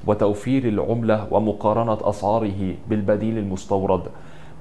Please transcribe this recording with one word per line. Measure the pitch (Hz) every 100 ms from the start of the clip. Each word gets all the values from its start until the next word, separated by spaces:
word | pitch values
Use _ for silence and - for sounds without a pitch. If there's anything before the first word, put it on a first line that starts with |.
| -
وتوفير | 107 104 104 127 135 123
العملة | 101 - 117 113 107 -
ومقارنة | 98 107 101 107 107 113 107
أسعاره | 104 107 98 113 110 98 95 78 -
بالبديل | 107 101 107 110 113
المستورد. | 101 95 - 98 95 92 87 - - - - -